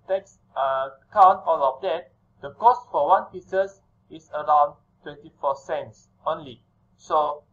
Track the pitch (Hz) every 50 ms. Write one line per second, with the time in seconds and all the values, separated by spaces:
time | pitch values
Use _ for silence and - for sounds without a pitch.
0 | _ - - - - - _ _ _ _ _ 131 139 135 135 135 135 135 - -
1 | _ _ - 214 190 185 196 - - 165 165 151 143 135 131 - 196 185 160 175
2 | - - _ _ _ _ _ _ - 143 - - 214 240 247 - - - - 160
3 | 143 156 185 214 - - - 180 - - 190 190 196 196 - _ _ _ _ _
4 | _ _ - 160 - _ - 151 151 151 151 147 147 147 - _ _ _ _ _
5 | _ 151 143 143 151 160 _ _ - 190 185 180 - - 160 143 127 113 - _
6 | _ _ _ _ _ 147 160 156 151 135 113 - _ _ _ _ _ _ _ _
7 | _ - 170 156 151 147 147 - - _